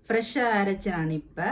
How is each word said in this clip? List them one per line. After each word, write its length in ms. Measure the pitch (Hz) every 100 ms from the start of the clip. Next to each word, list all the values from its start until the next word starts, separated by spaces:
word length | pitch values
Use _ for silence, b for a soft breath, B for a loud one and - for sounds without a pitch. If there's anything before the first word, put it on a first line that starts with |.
ஃப்ரெஷ்ஷா 460 | - 220 226 277 240
அரைச்ச 380 | 208 196 196 -
நான் 200 | 175 160
இப்ப 280 | 156 - - 185